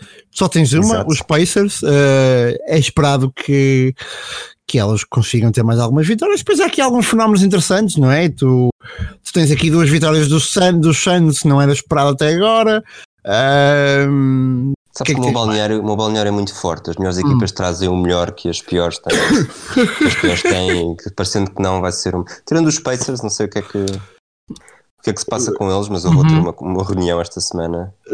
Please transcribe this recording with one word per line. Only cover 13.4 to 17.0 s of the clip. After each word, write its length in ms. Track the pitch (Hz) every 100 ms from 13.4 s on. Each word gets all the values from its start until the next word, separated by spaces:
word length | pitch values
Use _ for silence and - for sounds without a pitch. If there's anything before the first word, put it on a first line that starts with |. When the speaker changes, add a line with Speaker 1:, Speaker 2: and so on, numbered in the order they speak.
| 135 139 143 147 143 139 139 139 135 131 131 127 135 139 _
Speaker 2:
Sabes 140 | - -
Speaker 1:
que 60 |
é 20 |
Speaker 2:
que 60 | 135
Speaker 1:
que 0 |
Speaker 2:
o 0 |
meu 120 | 123
Speaker 1:
tens 20 |
mais? 120 | 123 110
Speaker 2:
balneário, 340 | 107 107 110
o 60 | 104
meu 100 | 104
balneário 320 | 107 110 104
é 40 |
muito 220 | 104 98
forte. 360 | - 90 82 -
As 60 |
melhores 200 | 82